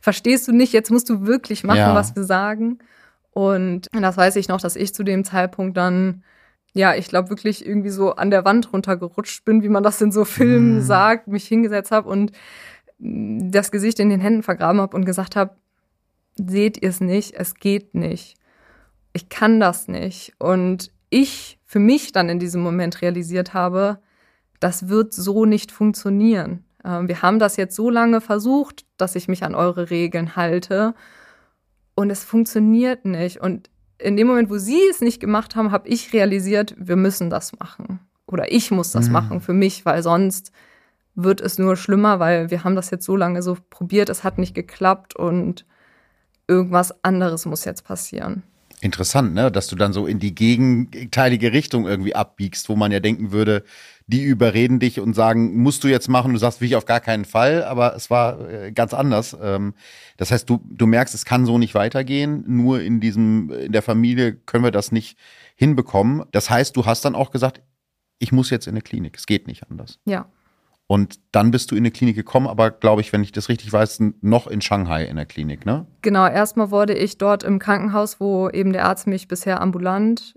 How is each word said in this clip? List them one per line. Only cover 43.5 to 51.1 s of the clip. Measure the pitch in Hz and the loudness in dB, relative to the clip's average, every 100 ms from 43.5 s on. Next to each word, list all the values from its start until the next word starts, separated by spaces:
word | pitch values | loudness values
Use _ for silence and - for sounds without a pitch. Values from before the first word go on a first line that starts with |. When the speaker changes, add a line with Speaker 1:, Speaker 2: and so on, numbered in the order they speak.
| 180 _ | -6 _
Speaker 1:
probiert, | - 180 196 202 | -12 -2 0 0
es | - | -2
hat | 190 - | -6 -4
nicht | 175 - | -6 -6
geklappt | 175 - 185 190 _ - | -12 -2 0 0 _ -8
und | 175 175 175 175 _ _ _ _ _ _ _ _ _ | -4 -2 -4 -6 _ _ _ _ _ _ _ _ _
irgendwas | 180 180 180 175 - | 2 2 0 0 -4
anderes | - 185 180 165 165 | -2 0 0 -2 -8
muss | 156 - | -8 -8
jetzt | 180 | -12
passieren. | _ 190 - - - - - _ _ - | _ -12 -10 -10 -8 -10 -12 _ _ -6
Speaker 2:
Interessant, | 104 87 92 131 123 | -6 -4 -2 0 0
ne? | 85 127 | 2 0
Dass | 101 - | 0 -4
du | 92 | -2
dann | 101 | -2
so | 95 95 | 0 -2
in | 104 | -2
die | 101 85 | -4 0
gegenteilige | 113 120 131 120 123 107 120 | 2 4 4 2 0 -8 -6